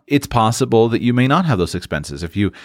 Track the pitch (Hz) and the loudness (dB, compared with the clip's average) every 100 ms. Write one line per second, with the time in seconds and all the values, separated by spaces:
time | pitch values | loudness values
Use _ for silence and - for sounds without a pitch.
0 | - 143 - 123 110 113 123 113 113 113 | -2 -2 0 0 0 0 0 2 2 2
1 | 120 123 131 156 175 104 85 90 - 78 | 0 2 2 2 0 0 -2 -4 -6 -8
2 | 73 71 82 101 101 - | -8 -10 -8 -2 -2 -4